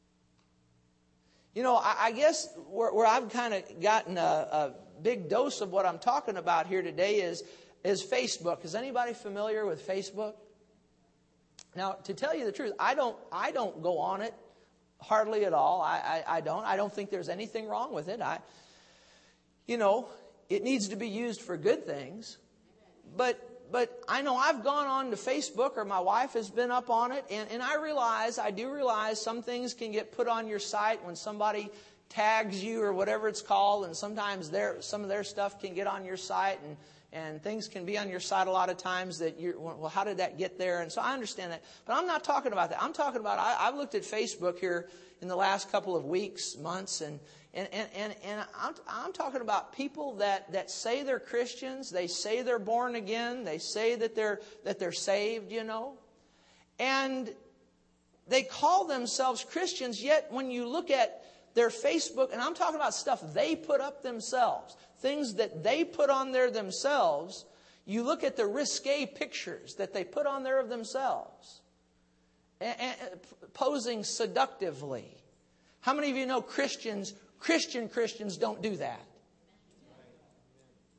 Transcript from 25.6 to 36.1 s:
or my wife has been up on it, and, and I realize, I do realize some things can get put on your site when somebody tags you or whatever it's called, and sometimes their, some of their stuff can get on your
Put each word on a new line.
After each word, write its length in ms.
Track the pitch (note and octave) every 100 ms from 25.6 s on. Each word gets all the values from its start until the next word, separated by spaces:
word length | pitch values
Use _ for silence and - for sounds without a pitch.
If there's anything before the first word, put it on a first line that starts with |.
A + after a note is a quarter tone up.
| C4+ B3
or 80 | G3+
my 140 | F#3+
wife 340 | F#3 A3 C4
has 160 | A3+ G3
been 220 | G3+ B3
up 180 | B3 A#3+
on 220 | A3+ B3
it, 120 | C#4 C4+
and, 180 | G#3+ G#3+
and 100 | A#3
I 140 | B3+ D4+
realize, 640 | D#4 C#4+ A#3 A3 A3+ A#3
I 100 | G#3+
do 240 | F#3+ B3+
realize 480 | C#4+ B3+ G#3+ A3 G#3+
some 220 | A3+ A#3
things 320 | A#3+ B3 B3 -
can 160 | A3+
get 200 | G#3+ G#3+
put 160 | - A#3
on 200 | A3+ A3
your 100 | G#3
site 480 | - G#3 G#3+ A3+ F3
when 100 | E3+
somebody 540 | G#3+ G#3 G#3+ G#3+ G3+ - - - _
tags 540 | A3+ G#3+ A3 G#3+ G3
you 180 | G#3+ A3+
or 120 | G#3
whatever 340 | F#3 G3 G#3+ A3
it's 140 | G#3+
called, 420 | - G3 G3+ G#3
and 100 | F3+
sometimes 560 | D#3+ G#3 G#3+ G3+ F#3+ D#3
their, 320 | F#3+ G#3 -
some 220 | - G#3
of 60 | G3
their 160 | G#3 G3+
stuff 340 | G#3 G3+ -
can 140 | G3
get 140 | F3+ G3+
on 180 | G3
your 100 | F#3